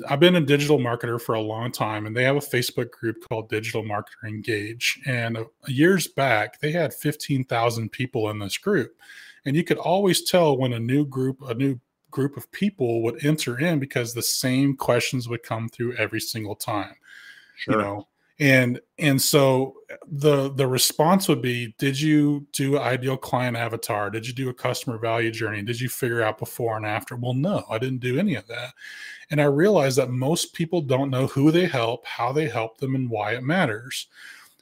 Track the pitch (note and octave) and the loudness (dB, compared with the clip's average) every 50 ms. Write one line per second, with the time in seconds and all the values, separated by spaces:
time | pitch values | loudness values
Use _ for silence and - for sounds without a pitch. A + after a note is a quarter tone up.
0 | - - C#3+ C#3 E3+ F3+ F3+ F3 D3 C3+ D3 C#3+ D3 D3 D3+ C3+ B2 A#2+ A#2+ A#2+ | -2 -2 4 6 8 8 8 6 4 4 2 2 4 4 4 4 2 0 -2 -4
1 | - A#2+ A#2 A#2+ - - A#2 A2 G#2+ G#2+ A2 A2 A#2 B2 B2 - A#2 G#2+ G#2+ G#2 | -4 -4 -6 -4 -2 -2 -2 -2 -2 -2 -4 -4 -6 -6 -4 -4 -4 -2 -2 -4
2 | G#2 A2 A2 A#2+ B2+ C3 C#3 D3 C#3 - - B2 B2 - - - B2 A#2+ - - | -6 -4 -2 2 2 4 2 2 0 0 -2 0 0 0 -2 -4 -6 -6 -8 -6
3 | - A2+ A2 - - - A#2 A2+ A2 - A2+ G#2+ A2 A2+ - A2+ G#2+ G#2+ G#2 G#2 | -4 -4 -4 -6 -8 -6 -6 -6 -4 -4 -4 -4 -4 -4 -6 -6 -4 -4 -6 -6
4 | G#2 - - - - A2 A2 G#2 G2+ - A2 G#2 G2+ G#2+ A2+ A#2 - - - - | -6 -8 -14 -14 -10 -10 -8 -8 -4 -4 -2 -2 -4 -6 -8 -4 -4 -4 -4 -4
5 | - C#3+ B2+ A#2+ A#2 A#2 A2+ A2+ A2 - _ _ - - B2+ B2+ D3+ - G3 F3+ | -4 -4 -2 -2 -2 -2 -4 -4 -6 -10 _ _ -8 -4 2 2 4 4 4 2
6 | - - - - C3+ C3+ A2+ G#2 G#2+ A2+ - - - D3+ D3+ F3 D#3+ C3+ - - | 0 -2 -2 0 2 2 2 2 0 -2 -6 -6 -6 -4 -2 0 -2 -2 -4 -4
7 | - D3+ - - - - C#3+ C3 B2+ - B2+ A#2 A#2 A#2+ A2+ A2+ A2+ G2+ - - | -4 -4 -4 -4 -4 -2 -2 -2 -2 -2 0 0 0 0 0 -2 -6 -6 -6 -6
8 | B2+ B2+ - B2 G#2+ G#2+ G#2+ G#2+ G2+ F#2+ - - - G3 G#3 D#3 - - _ _ | -6 -4 -2 -2 -2 -2 -4 -4 -6 -6 -8 -4 -2 0 0 0 0 -2 _ _
9 | _ - - - - - - _ - C#3 C#3 E3 E3+ - D#3+ - - D3+ F3 G3 | _ -20 -20 -20 -20 -20 -20 _ -4 -2 0 0 2 2 0 0 2 0 2 2
10 | G#3 F#3+ E3+ - - - - F3+ E3+ D3+ C#3 B2 C3 B2 A#2+ A2+ A2+ A#2 C3 C#3+ | 4 2 2 2 0 2 4 4 6 6 4 2 2 0 0 -2 -2 0 2 2
11 | D3+ C#3 B2+ C3 C3 C3+ C3+ - - C3 A2+ A#2+ C#3 C#3 C3 A#2+ _ _ _ _ | 2 0 -2 -2 -2 -2 -4 -6 -6 -6 -4 0 0 0 -2 -4 _ _ _ _
12 | _ _ - C#3 C3+ C#3+ C#3+ B2+ - - - - G3 G#3 - - C3 A#2 A#2 A#2 | _ _ -4 -2 -2 -2 -4 -8 -16 -12 -6 -2 -2 -2 0 0 -2 0 0 0
13 | A2+ A#2 A#2 - D3+ D3 D#3 D3+ - C3+ A#2+ B2+ D3+ F3+ E3 C#3+ C3+ C3 - B2+ | 0 -2 -2 0 2 2 2 2 0 -4 -2 0 0 0 0 0 -2 -2 -4 -4
14 | A#2+ A2+ A#2 A#2 G#2+ - - - - B2+ B2+ C3 C#3 C#3 C3 - - - A#2+ A#2+ | -4 -4 -4 -4 -2 -2 -2 0 0 0 2 2 2 2 0 0 2 2 2 2
15 | - - - B2+ A#2+ A#2 A#2+ A#2 - - A2+ A2+ A2+ A2+ - - A#2+ A#2+ B2 - | 2 0 -2 -4 -4 -4 -8 -8 -6 -6 -6 -6 -6 -8 -6 -4 -4 -4 -2 -2
16 | A2 G2+ A2 A2 - - - A2+ G#2+ G2+ G#2+ - - - A2 G2+ F#2+ - - _ | -2 -2 -2 -6 -6 -6 -8 -8 -6 -8 -8 -8 -6 -4 -4 -4 -4 -6 -12 _
17 | _ - - - - - - - _ _ _ - - A2 G#2+ G#2+ G2+ G2+ G2+ G#2 | _ -20 -20 -20 -20 -20 -20 -20 _ _ _ -10 -4 0 0 0 0 -2 -4 -8
18 | - _ _ _ _ _ _ - D3 C#3 C3 C3 B2+ A#2+ B2 - _ _ _ - | -10 _ _ _ _ _ _ 2 4 6 6 6 6 4 -2 -4 _ _ _ 0
19 | E3 D3 C3+ C3+ - - - D3 C#3 C3+ C3 B2+ C3+ C3+ - - - - - - | 2 2 2 4 2 4 4 6 6 6 4 2 0 -2 -6 -16 -18 -18 -18 -18
20 | - - D#3 C#3 D3 D3+ C#3+ C#3 C3+ C#3 C#3 B2+ C#3 B2+ B2+ A#2+ - - - - | -14 -10 -6 2 4 4 4 4 2 0 0 0 0 0 2 2 0 0 2 2
21 | D3+ E3 F#3+ F#3+ G3 - D3+ C3 B2 B2+ A#2+ A#2+ A#2+ G#2+ - - D3 C#3 C3+ C3+ | 4 6 6 4 4 2 0 2 2 -2 -2 -2 -4 -8 -6 -2 -2 -2 0 0
22 | D3+ D#3 D3+ D3+ D3 D3 D3 C#3+ C#3+ _ - - C#3 C3+ C#3+ C#3+ B2 A#2+ B2+ B2 | 2 4 4 6 4 4 2 0 -4 _ -4 -2 0 2 2 2 2 0 -2 0
23 | B2 C3 C3 B2+ - - - B2 B2+ B2 A#2+ A#2 A#2 A#2 A2+ A2+ - - A2+ G#2 | 0 -2 -4 -4 -4 -2 -2 0 0 0 -2 -2 -4 -4 -4 -6 -4 -4 -2 -2
24 | G#2 G2+ G#2 A2 A2 B2 B2 B2+ C3+ B2+ B2 - - B2+ B2 - - B2+ A#2 G#2+ | -2 -4 -6 -6 -8 -8 -8 -6 -6 -6 -6 -4 -4 -4 -4 -4 -6 -6 -6 -4
25 | A2+ A2+ A2+ A#2 A#2 A2+ A2 A2+ A#2 G#2+ G#2+ G#2 G2+ A2+ A#2+ A#2 B2+ A#2+ - - | -2 -2 0 0 0 -2 -2 -4 -4 -4 -4 -4 -4 -6 -6 -6 -6 -6 -6 -4
26 | C#3 A#2+ A#2 A#2 A2 G#2+ A2 - A#2+ - - - B2 A2+ A2 A2 G#2+ G#2+ G#2+ G#2+ | -4 -2 0 0 0 0 -2 -4 -8 -10 -6 -4 -4 -4 -4 -4 -4 -2 -4 -4
27 | - - B2+ B2 A#2+ B2 B2 C3 D3 G3 G3+ B2 - - A2+ A2+ B2+ C3 C3 B2 | -4 -6 -8 -6 -4 -2 -2 0 0 0 0 -2 -4 -4 -4 -4 -4 -4 -4 -4
28 | A#2+ B2+ B2 C#3 G3 G#3+ C#3+ G#2 - - A2+ - - C3 - - - - - - | -4 -2 -2 0 0 0 -2 -4 -6 -10 -10 -10 -10 -12 -14 -18 -20 -18 -18 -16
29 | - - - - - - D#3 D3 C#3+ C#3+ C#3 C#3+ E3+ G#3+ G#3 E3+ C#3 C3+ B2 B2+ | -16 -18 -18 -16 -10 -4 0 2 4 4 4 6 6 6 6 6 4 4 4 2
30 | C3 B2+ B2 B2+ C3 C#3 E3+ E3+ - - - - E3+ D#3+ F#3 F3 D3+ B2+ C3 B2+ | 2 2 0 -2 0 0 0 0 -2 -6 -4 -4 -4 0 0 -2 0 2 0 0
31 | C#3+ C#3 C3 B2+ C3+ A#2+ - C#3 C3+ D#3 D#3 F3 F#3 D#3+ C#3 B2+ A#2 A2+ A#2+ - | 2 0 0 0 0 0 2 4 4 6 6 6 2 2 0 0 0 0 -2 -4
32 | - - - - A#2 B2 C3+ D3+ D#3+ C#3 G#2+ A#2+ A2 A2 - - C#3 C3 C3+ C3 | -8 -10 -6 -2 -2 0 0 0 -2 -2 -2 -4 -4 -4 -6 -6 -4 -4 -2 -2
33 | B2+ A#2+ A2+ G#2 G#2 G#2+ A#2 B2+ B2+ C3+ E3 F#3+ F3 B2 G#2 G#2+ A#2+ C3 - - | -2 -2 -2 -2 -2 -2 -4 -4 -2 0 0 2 2 0 -2 -4 -8 -10 -10 -10
34 | - _ _ - - - - - - - _ _ | -10 _ _ -20 -20 -20 -20 -20 -20 -20 _ _